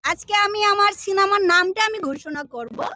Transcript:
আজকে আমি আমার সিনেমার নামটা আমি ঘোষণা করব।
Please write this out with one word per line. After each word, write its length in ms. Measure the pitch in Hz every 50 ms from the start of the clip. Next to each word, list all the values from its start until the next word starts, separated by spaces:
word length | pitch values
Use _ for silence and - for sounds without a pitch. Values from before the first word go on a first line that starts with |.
| -
আজকে 300 | 285 339 - - - 415
আমি 300 | 415 415 403 415 427 415
আমার 300 | 415 403 403 403 415 392
সিনেমার 480 | - - - 392 381 392 392 403 403
নামটা 440 | 392 349 349 349 359 370 381 440 440
আমি 140 | 440 440 440
ঘোষণা 440 | 349 277 277 277 - 311 302 294 294
করব। 400 | 277 - 240 233 233 226 - - - -